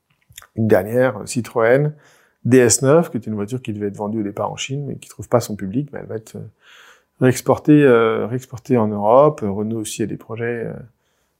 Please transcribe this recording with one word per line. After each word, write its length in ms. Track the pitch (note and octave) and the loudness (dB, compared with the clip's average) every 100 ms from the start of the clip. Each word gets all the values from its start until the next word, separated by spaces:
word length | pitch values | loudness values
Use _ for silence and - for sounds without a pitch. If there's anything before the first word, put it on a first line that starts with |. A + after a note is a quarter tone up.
| _ _ _ - _ | _ _ _ -20 _
Une 140 | - A2 | -2 2
dernière, 520 | G#2 G2+ B2 C3 G#2 A2 | 2 2 0 0 -2 -8
Citroën 680 | B2+ A2 B2 A2+ C3+ D3+ D3+ _ _ _ _ | -8 -4 0 4 4 2 -6 _ _ _ _
D 140 | A#2 B2+ | 2 4
S 220 | A#2+ - | 4 2
neuf, 300 | C3+ E3 - | 2 2 2
qui 80 | A#2+ | -6
était 100 | A2 | -8
une 60 | |
voiture 260 | G#2+ G#2 B2+ | -8 -6 -8
qui 140 | A#2+ | -8
devait 140 | G#2 G#2 | -6 -6
être 80 | G2+ | -6
vendue 240 | G#2 A2 | -6 -4
au 20 | |
départ 280 | G2+ G2 G2+ | -6 -6 -6
en 60 | G#2 | -6
Chine, 300 | - C#3 C#3 | -10 -8 -8
mais 100 | A#2 | -12
qui 140 | - | -16
trouve 180 | - G#2+ | -16 -2
pas 120 | A#2+ | -2
son 160 | - G#2 | -2 -8
public, 340 | F#2+ A#2+ C#3+ | -6 -6 -8
mais 60 | G2 | -10
elle 80 | G2 | -12
va 80 | |
être, 220 | A2 - G#2+ | -12 -12 -16
euh, 120 | G#2+ _ _ _ - _ _ - | -16 _ _ _ -20 _ _ 0
réexportée, 600 | B2+ - - B2 - D3+ | 2 2 0 2 4 6
euh, 440 | C#3+ A#2 A2+ A2 G#2+ | 8 6 4 0 -4
réexportée 500 | B2+ - A#2+ - B2 | -8 -10 -10 0 0
en 100 | G#2+ | 0
Europe. 540 | G#2 G#2 B2+ D3 - | 0 4 6 6 2
Renault 380 | G#2 G2 G#2+ A2+ | -6 -4 -6 -6
aussi 220 | G#2+ - | -8 -6
a 40 | G#2 | -6
des 100 | G#2 | -8
projets, 500 | - A2+ A#2 A#2+ A2 | -12 -8 -8 -6 -8
euh, 60 | - A#2+ _ _ _ _ | -12 -18 _ _ _ _